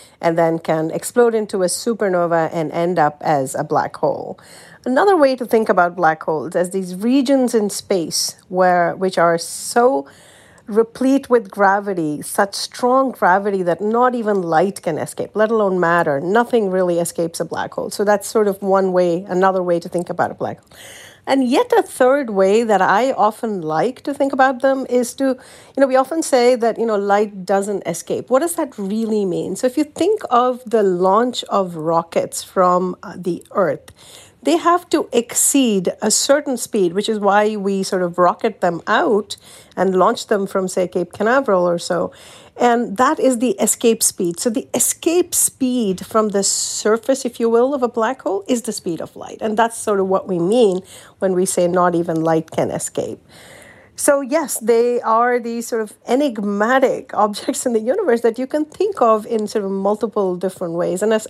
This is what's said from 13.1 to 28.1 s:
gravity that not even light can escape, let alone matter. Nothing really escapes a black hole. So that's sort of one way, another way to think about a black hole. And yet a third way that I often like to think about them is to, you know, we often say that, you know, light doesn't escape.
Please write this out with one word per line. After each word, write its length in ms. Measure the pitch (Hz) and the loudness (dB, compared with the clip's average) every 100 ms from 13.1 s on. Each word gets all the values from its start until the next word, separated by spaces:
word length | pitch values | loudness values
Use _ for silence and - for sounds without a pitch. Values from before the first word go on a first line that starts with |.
gravity 500 | 202 185 190 202 196 | 0 2 2 0 -2
that 180 | 175 165 | -2 -2
not 340 | 208 226 254 | 0 2 2
even 260 | 240 214 202 | 0 -2 -2
light 400 | 170 160 196 - | 0 2 0 -2
can 160 | 185 143 | -6 -4
escape, 340 | 123 - - | -6 -8 -6
let 160 | 202 214 | -2 0
alone 280 | 226 196 185 | 2 0 2
matter. 400 | 170 170 160 139 | 2 2 2 0
Nothing 500 | 156 220 240 240 196 | 0 0 2 0 0
really 300 | 185 180 170 | 0 0 0
escapes 400 | 170 - 165 - | -2 -4 -4 -6
a 60 | |
black 280 | 165 - - | -8 -8 -8
hole. 160 | - - | -8 -6
So 140 | - | -2
that's 240 | 202 208 - | 0 0 0
sort 200 | 226 208 | 0 0
of 140 | 196 | 0
one 320 | 196 190 190 | 0 2 2
way, 320 | 180 175 170 196 | 2 2 0 -2
another 340 | 180 190 185 | 2 2 2
way 180 | 180 170 | 0 -2
to 100 | 180 | -2
think 200 | 175 175 | -6 -4
about 220 | 175 117 | -4 -4
a 20 | |
black 260 | - 110 - | -4 -8 -8
hole. 200 | _ - - - - - - | _ -20 -20 -20 -20 -10 -2
And 200 | 269 254 | 0 2
yet 240 | 302 480 453 | 2 2 2
a 60 | |
third 480 | - - 254 285 240 | 2 2 2 2 0
way 320 | 196 190 214 | 2 4 4
that 180 | 233 196 | 4 2
I 300 | 175 190 269 | 4 2 2
often 500 | - 208 220 226 196 | 2 0 0 -6 -4
like 400 | 156 156 208 254 | -2 -2 -2 -4
to 100 | - | -6
think 200 | 277 277 | -2 0
about 280 | 277 269 247 | 2 2 2
them 260 | 269 269 254 | 0 0 0
is 240 | 247 240 | 0 0
to, 100 | - | -2
you 520 | 269 262 - - - - | -2 -2 -10 -20 -8 0
know, 80 | |
we 100 | 269 | 2
often 280 | 262 262 330 | 4 2 -2
say 320 | 311 254 240 | 0 4 4
that, 240 | 254 233 202 | 4 0 0
you 60 | |
know, 120 | 226 208 | 0 0
light 480 | 202 202 214 196 | 2 2 0 -4
doesn't 380 | 180 196 202 196 | -2 0 0 -4
escape. 440 | - 170 - | -6 -8 -6